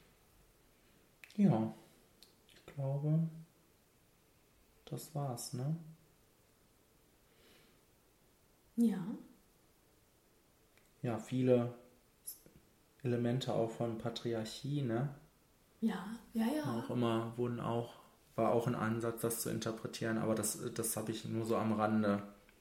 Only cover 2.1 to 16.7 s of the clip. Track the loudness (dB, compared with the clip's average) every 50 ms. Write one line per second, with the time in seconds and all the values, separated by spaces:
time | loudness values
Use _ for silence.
2.1 | _ _ -20 -20 _ _ _ -20 -20 -20 -20 -14 -8 -6 -4 -2 -2 0 2 4
3.1 | 4 4 2 0 -4 -10 -16 -20 _ _ _ _ _ _ _ _ _ _ _ _
4.1 | _ _ _ _ _ _ _ _ _ -20 _ _ _ -20 _ -10 -10 -10 -10 -8
5.1 | -6 -4 -4 -4 -4 -6 -6 -8 -6 -4 -2 -2 -2 -4 -6 -14 -20 -20 -20 -20
6.1 | _ _ -20 _ _ _ _ _ _ _ _ _ _ _ _ _ _ _ _ _
7.1 | _ _ -20 _ _ -20 -20 -20 -20 -20 -20 -20 -20 -20 _ _ -20 _ _ _
8.1 | _ _ _ _ _ _ -20 _ -20 _ _ -6 _ 4 4 4 4 0 -4 -6
9.1 | -8 -8 -12 -18 -20 -20 _ _ _ _ _ _ _ _ _ _ _ _ _ _
10.1 | _ _ _ _ _ _ _ _ _ _ _ _ _ -20 -20 _ _ _ -4 -4
11.1 | -2 -4 -4 -2 0 2 6 8 6 6 6 0 -4 -10 -18 -20 -20 -20 _ _
12.1 | _ _ _ -16 -16 -16 -20 -20 -20 -20 -20 _ _ _ _ _ _ -4 0 0
13.1 | 2 2 2 2 0 0 0 0 0 0 0 0 -2 -2 -2 -2 -2 -4 -4 -6
14.1 | -6 -4 -4 -4 -4 -2 -4 -6 -8 -8 -6 -4 -2 -2 0 0 0 0 0 -2
15.1 | -4 -10 -18 -20 _ _ _ _ _ _ _ _ _ -2 -2 -2 0 -2 -6 -8
16.1 | -10 -12 -12 -6 -2 0 0 0 0 0 -2 -2